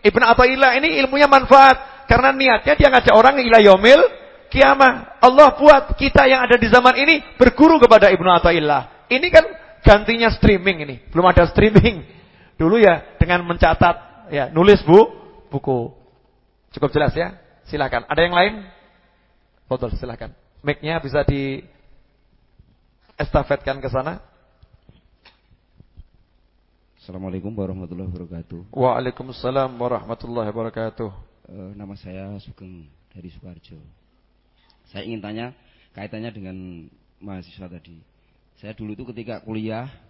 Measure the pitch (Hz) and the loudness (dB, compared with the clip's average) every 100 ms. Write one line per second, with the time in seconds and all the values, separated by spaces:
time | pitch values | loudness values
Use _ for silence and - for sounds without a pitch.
0 | - 233 233 240 254 262 269 247 320 311 | 0 0 0 2 2 2 0 0 -4 -4
1 | 269 277 285 277 262 269 269 262 - - | -4 0 2 2 6 6 6 4 -4 -20
2 | - 233 262 269 262 220 - 302 277 254 | -2 0 0 0 -2 -2 -2 2 4 4
3 | 233 214 247 277 240 226 208 190 220 285 | 4 4 4 2 2 6 6 6 6 6
4 | 480 - - - _ 262 269 277 269 240 | 4 -2 -20 -20 _ 0 2 4 2 0
5 | - - 247 262 285 - 294 277 - - | -14 2 4 6 4 6 6 6 2 -6
6 | 269 285 269 262 247 247 226 247 247 247 | 0 2 2 0 0 0 2 4 4 2
7 | 294 302 - - 247 - 214 320 233 220 | 0 -2 -4 0 0 4 4 4 6 6
8 | 196 180 185 175 170 170 151 143 123 - | 6 2 0 2 0 -2 -2 -4 -6 -20
9 | _ 247 349 320 381 - - _ - 208 | _ -6 2 2 0 -18 -20 _ 2 2
10 | 220 233 226 - - 190 190 170 147 120 | 0 -4 -4 0 0 0 -4 -8 -12 -16
11 | - 165 180 - 170 - 208 214 233 185 | -8 0 2 2 0 0 2 2 2 -4
12 | - - _ _ _ _ 160 226 208 160 | -16 -20 _ _ _ _ -2 2 2 2
13 | - - 175 175 175 170 165 165 175 170 | -8 -6 -4 -4 -6 -2 -2 0 -2 -2
14 | - _ - 143 131 160 196 202 143 185 | -14 _ -12 -8 -6 0 2 2 4 4
15 | 226 - - _ _ 139 - 127 117 _ | 4 -4 -20 _ _ -12 -6 -8 -8 _
16 | _ _ _ _ _ _ _ - 143 151 | _ _ _ _ _ _ _ -8 -6 -4
17 | 143 151 180 190 _ _ - 147 135 120 | -4 -6 -10 -14 _ _ -16 -10 -8 -8
18 | - 147 175 175 196 214 185 _ _ _ | -8 -4 -2 -2 -4 -6 -20 _ _ _
19 | _ _ _ _ _ _ _ 127 120 - | _ _ _ _ _ _ _ -10 -10 -12
20 | 123 113 110 _ _ _ 147 147 151 165 | -14 -18 -20 _ _ _ -10 -10 -10 -10
21 | 139 143 139 139 139 135 _ _ _ _ | -8 -6 -4 -6 -10 -12 _ _ _ _
22 | _ _ _ _ _ _ _ _ _ _ | _ _ _ _ _ _ _ _ _ _
23 | _ _ 147 151 135 143 - 135 131 127 | _ _ -6 -6 -4 -8 -8 -10 -8 -8
24 | 143 180 _ _ _ _ _ _ _ _ | -10 -14 _ _ _ _ _ _ _ _
25 | _ _ _ _ _ _ _ _ _ - | _ _ _ _ _ _ _ _ _ -20
26 | _ _ _ _ _ _ _ _ _ _ | _ _ _ _ _ _ _ _ _ _
27 | - 92 95 92 95 110 92 92 87 87 | -20 -16 -14 -12 -14 -12 -12 -12 -16 -16
28 | 95 87 85 85 - 85 92 135 127 123 | -16 -16 -18 -18 -18 -20 -16 -6 -4 -4
29 | 127 - 127 120 123 135 131 123 120 117 | -8 -14 -20 -12 -8 -6 -8 -8 -10 -10
30 | 101 117 120 117 107 110 113 113 113 - | -12 -16 -12 -12 -10 -10 -12 -12 -14 -12
31 | 113 95 - _ _ 95 92 101 98 98 | -16 -16 -20 _ _ -20 -20 -20 -20 -20
32 | 95 92 98 101 - - 92 90 73 _ | -20 -20 -18 -20 -20 -20 -20 -20 -20 _
33 | _ - 87 80 92 82 _ 80 76 _ | _ -20 -20 -20 -20 -20 _ -20 _ _
34 | _ _ _ _ _ _ _ _ _ - | _ _ _ _ _ _ _ _ _ -20
35 | 101 113 101 107 123 127 _ _ _ - | -16 -16 -16 -16 -16 _ _ _ _ -20
36 | 104 107 117 104 95 92 92 85 76 _ | -18 -16 -18 -18 -20 -20 -20 -20 -20 _
37 | _ _ 101 95 85 - 92 85 87 82 | _ _ -20 -20 -20 -20 -20 -20 _ -20
38 | _ _ _ _ _ _ 101 110 107 101 | _ _ _ _ _ _ -20 -18 -18 -16
39 | 123 113 113 110 110 110 110 110 135 _ | -18 -18 -18 -18 -14 -14 -12 -14 -16 _